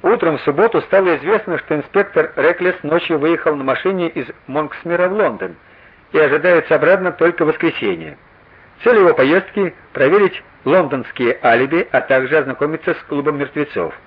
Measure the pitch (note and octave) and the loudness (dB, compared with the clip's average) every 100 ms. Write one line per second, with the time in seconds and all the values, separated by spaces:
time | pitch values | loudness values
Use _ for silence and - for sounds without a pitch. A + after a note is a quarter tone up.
0 | F3 A#3 E3 C#3+ - C#3+ A3+ D#3+ - G3 | 2 2 0 0 -2 2 2 2 2 2
1 | F#3 D3+ D3 G#3 G3+ D#3+ - D3+ - G3 | 2 0 0 -2 -2 -6 -4 -6 -2 -2
2 | G3 E3 D#3+ - C#3+ E3+ F3+ F3+ C#3+ E3 | 0 0 -2 0 0 0 -4 -4 -2 -2
3 | - D#3+ D#3 E3 E3 D3 C3+ B2 F#3 F#3+ | 0 -2 0 0 -2 -2 -2 -2 -2 -2
4 | E3+ D#3 B2 - - C#3 D3+ - E3+ F3 | -4 -6 -10 -14 -8 -6 -6 -10 -4 0
5 | F#3 G#3 F3 G#2 F#2 E2+ _ - - _ | 0 0 -2 -2 -10 -12 _ -20 -20 _
6 | _ D#3 D3 D3 F3 E3+ - D3+ D3+ F#3+ | _ 2 2 2 2 2 2 2 4 2
7 | F3+ - E3 E3+ D#3 D#3 E3 - G#2+ E2+ | 0 0 0 2 -2 0 -2 -2 -4 -4
8 | D#2 C#2+ _ _ _ - - _ A3+ A3+ | -10 -18 _ _ _ -20 -20 _ 2 4
9 | F3 D3 C3+ F3+ F#3 G#3 F3+ - - C#3+ | 4 4 2 2 0 -4 -4 -6 -16 0
10 | C3+ G3 F#3+ - - _ B2+ F3+ D3 C3+ | 2 4 2 -2 -20 _ 0 2 2 -4
11 | A#2 - A#2+ - C3 A#2 C3+ E3 F#3 C3 | -8 -2 -2 0 2 2 2 -2 0 -2
12 | - C3 C3 D3+ C3+ B2+ D3 D#3+ F3+ D#3+ | 2 0 2 -2 -2 -4 -4 -4 -4 -6
13 | - C#3+ C#3+ C#3+ C3+ D3 D3 - E2 - | -6 -4 -4 -4 -6 -6 -6 -4 -6 -8